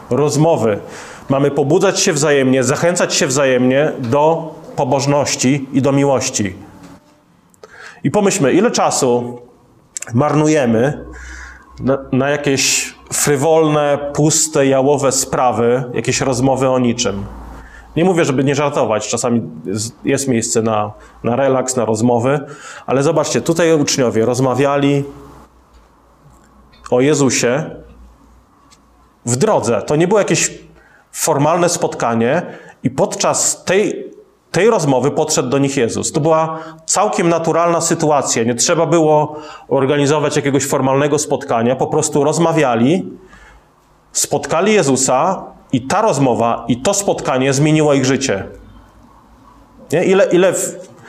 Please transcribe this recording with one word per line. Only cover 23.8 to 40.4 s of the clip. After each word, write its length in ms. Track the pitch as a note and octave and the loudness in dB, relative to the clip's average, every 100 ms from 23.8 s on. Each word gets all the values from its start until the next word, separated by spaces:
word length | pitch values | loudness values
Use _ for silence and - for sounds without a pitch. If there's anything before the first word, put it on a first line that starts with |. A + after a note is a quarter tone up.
| C#3+ - B2 A2 A2+ | 0 0 0 0 0
rozmawiali 800 | A#2+ C3 B2 C#3 C#3+ C#3+ C#3+ C#3 - - - - _ _ _ _ _ _ _ - - _ _ - - - | 0 0 0 0 2 2 0 -2 -12 -20 -20 -20 _ _ _ _ _ _ _ -20 -20 _ _ -20 -18 -4
o 100 | B2 | 0
Jezusie 680 | C#3 C#3+ C#3 - B2 C3+ D#3+ - - - - - - - _ _ _ _ _ _ _ _ - | 2 2 2 2 0 -2 -4 -12 -20 -20 -20 -20 -20 -20 _ _ _ _ _ _ _ _ -4
w 100 | B2 | 0
drodze. 460 | A3 E3+ A2+ A2 | 2 2 0 -2
To 140 | - D3+ | 0 0
nie 120 | F3 | 2
było 120 | G#3 | 2
jakieś 320 | F#3+ E3 - - - - _ _ _ | 2 0 -2 -8 -20 -20 _ _ _
formalne 580 | - - C#3+ D3 F3 F3 | -6 -2 2 2 2 2
spotkanie 720 | F3+ D#3+ D#3+ C3 A2+ A2+ D#3 - - - - | 0 -4 -2 -2 0 0 0 -4 -14 -20 -6
i 60 | A#2+ | -6
podczas 720 | B2+ G3 G3+ E3+ - - - | -2 -4 -2 -2 0 -2 -4
tej, 480 | - F#3 F#3 - - - - _ _ | -2 0 0 -4 -12 -18 -20 _ _
tej 180 | E3 G#3 | 0 2
rozmowy 420 | A3 D3+ B2+ C#3 | 2 2 2 0
podszedł 380 | D3+ D#3 - C3 | -2 -2 0 0
do 80 | C#3 | 0
nich 200 | C#3 C#3 | 0 0
Jezus. 340 | A2+ G#2 G2 | -2 -2 -4
To 80 | D#3+ | -2
była 400 | D3+ D#3+ D#3+ - - - - | 2 2 0 -4 -12 -14 -4
całkiem 440 | - G#3 - F3 | 0 0 0 0
naturalna 520 | E3+ E3 D#3 F3 E3+ | 2 0 2 2 0
sytuacja. 640 | E3 E3 D#3 D3 B2 - | 0 -2 2 2 0 -2
Nie 120 | A#2 A#2+ | -2 0
trzeba 300 | - E3+ E3 | 0 2 2
było 500 | E3+ D#3 D3+ D3 - - - - | 2 4 2 0 -6 -16 -16 -4
organizować 680 | C#3 C3+ D3 C#3+ D3+ D3 | 0 0 0 2 0 0
jakiegoś 300 | D3 | -2